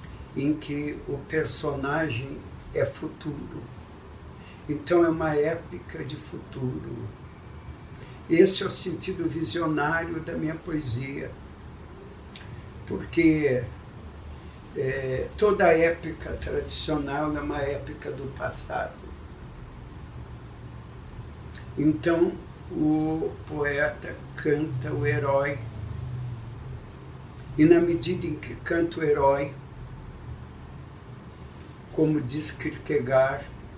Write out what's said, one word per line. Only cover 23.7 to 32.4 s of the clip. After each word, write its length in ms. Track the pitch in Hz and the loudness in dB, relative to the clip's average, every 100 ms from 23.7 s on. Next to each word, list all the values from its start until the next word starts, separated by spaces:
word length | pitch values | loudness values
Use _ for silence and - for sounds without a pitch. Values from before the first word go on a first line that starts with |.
| 143 151 - - - - | 4 2 0 -8 -10 -8
canta 580 | - 156 147 156 127 151 | 0 2 4 2 -2 -2
o 140 | 147 147 | 0 2
herói. 500 | 147 139 139 143 - - - - - - - - - - - - - - - - - - - - - | 2 4 4 4 0 -6 -8 -8 -6 -6 -6 -6 -6 -8 -10 -10 -10 -10 -14 -14 -14 -14 -14 -6 8
E 80 | |
na 160 | 160 170 | 10 10
medida 460 | 170 - 175 185 170 | 8 4 2 0 -2
em 80 | |
que 200 | 151 - - | -2 -6 -6
canta 440 | - 170 170 165 | 0 2 2 2
o 40 | |
herói, 500 | 151 143 139 143 151 - - - - - - - - - - - - - - - - - - - - - - - - | 4 8 8 6 2 -4 -12 -12 -10 -10 -12 -12 -10 -10 -12 -14 -12 -12 -14 -14 -14 -14 -14 -14 -14 -14 -14 -14 -6
como 280 | - 156 151 | 2 4 4
diz 300 | 123 151 | 2 0